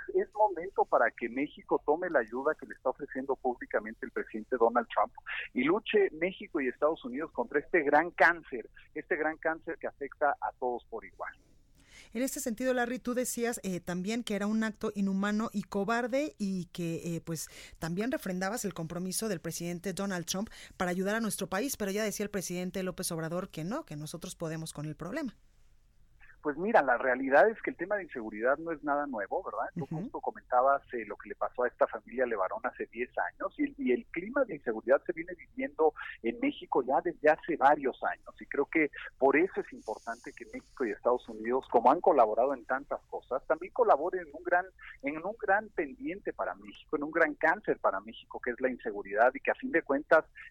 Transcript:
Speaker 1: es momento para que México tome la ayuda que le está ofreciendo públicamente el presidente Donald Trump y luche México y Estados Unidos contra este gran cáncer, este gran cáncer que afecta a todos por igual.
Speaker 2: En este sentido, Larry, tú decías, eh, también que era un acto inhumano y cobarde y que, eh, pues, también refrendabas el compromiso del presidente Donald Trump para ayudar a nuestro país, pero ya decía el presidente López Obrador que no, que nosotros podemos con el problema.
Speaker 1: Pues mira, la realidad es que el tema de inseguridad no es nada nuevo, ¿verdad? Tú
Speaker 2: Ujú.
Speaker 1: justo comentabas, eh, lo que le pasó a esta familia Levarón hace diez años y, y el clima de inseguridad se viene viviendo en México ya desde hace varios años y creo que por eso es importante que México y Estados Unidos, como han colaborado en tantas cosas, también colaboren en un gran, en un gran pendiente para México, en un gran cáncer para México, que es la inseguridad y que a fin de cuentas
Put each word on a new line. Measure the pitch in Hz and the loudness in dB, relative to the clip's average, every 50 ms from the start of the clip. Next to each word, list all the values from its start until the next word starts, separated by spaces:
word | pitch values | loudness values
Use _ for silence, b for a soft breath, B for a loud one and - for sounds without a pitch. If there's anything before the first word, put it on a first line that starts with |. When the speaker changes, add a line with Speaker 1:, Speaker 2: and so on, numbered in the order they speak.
| - - - | 0 0 0
Speaker 1:
es | 370 214 - - | 0 0 0 2
momento | - 427 415 370 - - 196 - - 208 | 2 2 2 2 -2 -6 -4 0 0 2
para | - - 143 123 113 | 4 4 4 4 4
que | - - 120 113 | 2 -2 -6 -4
México | 113 131 143 160 - - - - 165 147 - | -2 -2 -4 -4 -6 -12 -4 -2 -2 0 2
tome | - 147 170 180 180 | 2 0 2 0 2
la | 165 139 | 2 2
ayuda | 117 110 117 127 135 147 156 | 2 2 -2 -2 0 0 -2
que | - - | -2 -6
le | 123 131 | -12 -16
está | - - 131 | -4 -4 -4
ofreciendo | 127 - 151 - - 135 131 135 131 - | -4 -2 -8 -8 -6 -6 -4 -2 -4 -2
públicamente | - 127 120 - 139 - - 120 107 110 110 - - | -2 -2 -2 -2 -6 -4 -2 -2 -2 -4 -8 -12 -12
el | 117 | -8
presidente | - 110 101 - - 110 107 - 131 123 | -8 -8 -8 -6 -8 -10 -4 -4 2 4
Donald | 113 117 117 123 117 - - | 4 4 4 2 0 0 0
Trump | 110 107 120 - - B B B B B B - | 0 0 0 -2 -8 B B B B B B -2
y | 120 131 | 0 2
luche | 147 180 220 - - - 208 196 - | 2 2 2 0 2 4 4 4 4
México | - 156 165 185 190 - 214 190 - 151 | 2 -2 -2 -4 -4 -6 -10 -6 -2 -2
y | 135 127 | -2 -2
Estados | 120 - 147 151 165 - - | 0 2 2 2 2 0 -6
Unidos | 123 120 139 160 151 | -8 -6 -6 -6 -6
contra | - - 120 117 - 147 | -4 -6 -4 0 0 -2
este | 143 - - 175 147 | 0 2 2 2 4
gran | 143 143 147 165 175 | 6 6 4 4 2
cáncer, | - - 185 165 175 170 151 - - 117 107 - B B B B _ | 4 4 6 6 6 2 -4 -8 -10 -10 -10 -12 B B B B _
este | - - - 185 | -12 -4 -4 -2
gran | 151 151 156 160 156 | 0 0 -2 -2 -2
cáncer | - 160 160 165 - 170 156 - | -2 -2 -2 -2 -6 -10 -10 -8
que | - 117 | -8 -10
afecta | - - 143 135 - - 151 143 - - | -8 -8 -10 -12 -2 0 2 2 2 0
a | - 107 - _ | -4 -8 -6 _
todos | 131 123 120 117 - - | -4 -4 -4 -4 -8 -10
por | - - - | -12 -12 -12
igual. | 95 - - - - - - _ _ - - _ _ _ B B B B B B B | -14 -14 -12 -12 -12 -12 -16 _ _ -20 -20 _ _ _ B B B B B B B
Speaker 2:
En | - 226 | -6 -4
este | 262 262 - 302 | -4 -4 -4 -4
sentido, | - 254 220 - 254 262 247 | -4 -4 -4 -2 0 0 2
Larry, | 254 240 240 254 240 | 2 0 -2 -2 -4
tú | - 247 247 | -4 -2 -2
decías, | 247 254 - - 240 233 233 247 - - | 0 -2 -2 -2 -2 -2 -2 -2 -2 -4
eh, | 196 180 175 | -4 -4 -4
también | - - 175 180 180 196 226 247 233 | -4 -4 -4 -4 -2 -2 -2 -4 -2
que | - 214 | -4 -4
era | 196 202 | -2 -2
un | 208 220 220 220 | 0 0 0 0
acto | 220 214 - - 214 - | -2 -2 -4 -6 -4 -2
inhumano | 202 196 196 196 190 196 202 208 214 220 - | 0 0 0 0 0 0 0 0 0 -2 -2
y | - 202 196 | -4 -6 -6
cobarde | - - 202 196 190 233 233 247 247 226 269 294 311 - - | -4 -2 -2 0 0 0 0 0 0 0 0 0 -2 -4 -4
y | 208 196 190 185 170 | -4 -4 -2 -4 -6
que, | - - - 170 165 165 160 - 175 170 | -8 -8 -6 -4 -4 -4 -4 -4 -6 -6
eh, | 165 | -6
pues, | - - 165 151 - B B B B B B - | -6 -6 -6 -6 -8 B B B B B B -10
también | - 165 175 185 214 254 | -6 -4 -2 -2 -2 -2
refrendabas | 294 302 - - 185 185 190 190 214 247 - | -2 -2 -4 -4 -4 -2 -2 -2 -2 -2 -4
el | 196 165 | -4 -4
compromiso | - 165 156 175 175 185 185 180 - 214 226 | -4 -6 -6 -4 -4 -4 -4 -2 -2 -2 -2
del | 196 160 | -2 -4
presidente | - 165 160 - 170 175 175 175 - 202 180 | -4 -6 -6 -4 -4 -4 -6 -4 -4 -6 -4
Donald | 160 196 202 190 175 165 | -4 -4 -2 -2 -4 -4
Trump | - - 185 214 B B B B B B - | -4 -4 -4 -4 B B B B B B -2
para | 190 180 | -2 0
ayudar | 175 185 185 196 208 | 0 0 0 0 0
a | 226 | 0
nuestro | 226 208 - - 196 170 | -2 -2 -2 -4 -4 -2
país, | - 190 247 285 - | -2 -2 -2 -2 -2
pero | - 220 196 | -2 -2 -2
ya | 190 208 220 | 0 0 0
decía | 214 196 - 208 | -2 -2 -2 -4
el | 202 | -4
presidente | - 202 175 - 180 175 180 185 180 196 185 | -4 -4 -4 -4 -4 -4 -4 -4 -4 -4 -4
López | 185 175 - 185 - | -4 -4 -4 -4 -4
Obrador | 175 160 160 160 170 175 190 190 | -4 -4 -4 -4 -4 -4 -4 -6
que | - - 156 | -8 -8 -6
no, | 175 226 311 320 | -4 -4 -6 -6
que | - - | -8 -10
nosotros | 151 151 151 - 165 - 185 - | -10 -8 -8 -10 -10 -10 -12 -10
podemos | - 170 160 160 160 160 165 - | -8 -6 -6 -6 -6 -8 -8 -8
con | - 147 | -8 -8
el | 156 151 | -8 -8
problema. | - 156 175 214 311 311 233 - - _ _ _ _ - - - _ _ _ _ - - _ - b b b b b - | -8 -8 -8 -6 -6 -6 -6 -8 -12 _ _ _ _ -20 -20 -20 _ _ _ _ -20 -20 _ -20 b b b b b -4
Speaker 1:
Pues | 151 139 143 | -4 -2 -2
mira, | 180 214 233 190 | 0 6 6 6
la | 147 131 123 117 | 8 6 4 4
realidad | 123 131 123 127 135 135 135 147 170 220 | 4 2 2 2 2 6 8 8 8 8
es | 226 - | 6 2
que | - - | -4 -6
el | - - | -4 -4
tema | 170 190 208 | -4 -2 -2
de | 208 180 | -2 -4
inseguridad | 151 - 135 110 107 107 104 113 123 139 151 | -6 -8 -8 -8 -6 -6 -2 0 2 2 0
no | 165 165 165 | -2 -6 -6
es | 143 - | -4 -2
nada | 151 143 147 147 143 | 0 0 0 0 -2
nuevo, | 131 107 98 - 135 170 190 | -4 -6 -4 -4 -4 -4 -4
¿verdad? | 123 104 107 123 170 - | -4 -4 -4 -4 -4 -6
Tú | 170 143 | -8 -6
Speaker 2:
Ujú. | - 165 160 | -6 -6 -6
Speaker 1:
justo | 190 262 - 156 | -6 -8 -8 -6
comentabas, | - 123 113 - - - 127 123 127 135 139 139 - - | -6 -6 -6 -6 -4 2 2 4 6 4 4 2 0 -6
eh, | - 120 110 | -8 -8 -8
lo | 104 101 | -8 -10
que | - - 104 | -12 -12 -14
le | 101 | -6
pasó | - 104 104 - - 123 | -4 -4 -4 0 0 0
a | 120 | 0
esta | - - 139 - | 2 2 2 2
familia | - 113 - 110 113 123 127 | 2 -4 -10 -8 -2 -2 0
Levarón | 120 113 101 95 - 98 110 - | 0 0 0 -2 -2 -2 -4 -4
hace | 127 - - 113 - | -6 -4 -6 -8 -8
diez | - 113 123 - - - | -6 -6 -6 -4 -4 -4
años | 92 87 - - 170 190 - - | -4 -4 -4 -6 -8 -8 -2 -2
y, | 147 139 143 - | -2 -2 -2 -2
y | 131 127 123 | 0 0 0
el | - - - | 0 -2 -6
clima | - 165 180 214 262 294 269 | -8 -8 -8 -2 0 0 0
de | 247 175 | 0 -2
inseguridad | 143 - 127 110 110 - 113 135 147 - | -4 -4 -4 -4 -2 2 2 2 4 2
se | - 175 | -2 -6
viene | 160 165 - 180 | -6 -10 -12 -14
viviendo | - - - _ - 131 139 143 - 160 156 B B B B B B | -16 -16 -14 _ -6 -6 -6 0 2 2 2 B B B B B B
en | - 233 233 240 | -4 -4 -4 -2
México | 262 285 294 - 349 - - 160 127 | -2 -4 -4 -6 -8 -2 -2 0 0
ya | 127 135 165 | 2 0 0
desde | 170 175 160 - - 151 | 0 -2 -4 2 4 4
hace | 156 160 - - 160 | 4 4 0 -4 0
varios | - - 139 151 151 139 123 - - 107 | 4 6 6 6 4 2 -2 -2 -2 -4
años | 95 87 - - - - - | -4 -4 -4 -10 -18 -18 -16
y | - - | -12 -4
creo | - 135 143 | -2 -2 -2
que | - - 165 156 139 B B B B - - | 0 2 0 0 0 B B B B -2 2
por | 127 139 139 151 | 4 6 6 6
eso | 175 196 - 208 | 4 2 0 -4
es | 185 - | -6 -6
importante | - 123 - - 107 - - - 113 - - - - | -12 -12 -8 -8 -8 -8 -8 -10 -10 -10 -12 -16 -14
que | - 113 - | -14 -16 -14
México | - 131 - - - - 135 | -14 -14 -16 -16 -6 -4 -2
y | 107 | -2
Estados | 101 - - 117 123 123 - - | -2 0 2 2 2 2 0 -6
Unidos, | 113 110 107 113 123 135 - - | -12 -8 -4 -2 0 -2 0 2
como | - 120 113 123 | 4 6 8 8
han | 147 180 | 6 8
colaborado | - 196 170 135 117 107 107 110 123 139 139 | 6 6 8 8 8 6 6 4 2 2 2
en | 123 113 | -2 -4
tantas | - 131 135 139 - 127 110 - | -4 -4 -4 -2 -4 -8 -8 -8
cosas, | _ - - - - 123 139 - - | _ -12 -12 -6 -4 -4 -4 -2 -2
también | 156 160 175 190 | -2 -2 -2 -4
colaboren | - - 240 208 170 139 147 185 190 185 175 151 | 0 2 6 6 6 6 4 0 -2 -4 -6 -6
en | - | -10
un | - 349 | -10 -2
gran, | 349 - 180 185 185 - B B B B B | 2 2 2 2 -2 -8 B B B B B
en | - 277 302 311 170 | -6 -6 -6 -4 -6
un | 190 220 - | -8 -8 -4
gran | - 196 190 208 220 208 | 0 0 2 2 0 -2
pendiente | - - 165 139 127 - - 151 180 202 - 175 - | -4 -4 -4 -4 -6 -8 -8 -8 -8 -6 -8 -8 -6
para | - 98 90 90 | -4 -6 -6 -6
México, | 101 104 101 - - - _ - 147 | -8 -12 -18 -18 -20 -8 _ -4 -4
en | 143 | -4
un | 151 | -2
gran | 160 165 165 151 147 | 2 2 2 2 2
cáncer | - - 160 175 208 - - 139 - | 2 2 2 2 2 0 -2 -2 0
para | - 110 95 95 | 0 0 0 0
México, | 98 113 110 - - _ - 117 | -6 -10 -14 -18 -16 _ -14 -8
que | - 127 | -6 -6
es | 120 113 | -4 -2
la | 127 131 | -2 -2
inseguridad | 127 117 - 123 101 101 98 98 98 104 117 127 - | -2 -4 -6 -6 -6 -6 -8 -4 2 4 4 4 4
y | 135 | 2
que | - - | -2 -2
a | 110 | -2
fin | - - 127 | -2 -4 -2
de | 139 165 | 0 0
cuentas | - - 139 139 151 - 165 156 156 - B B B B | 0 0 -2 -2 4 4 6 4 4 2 B B B B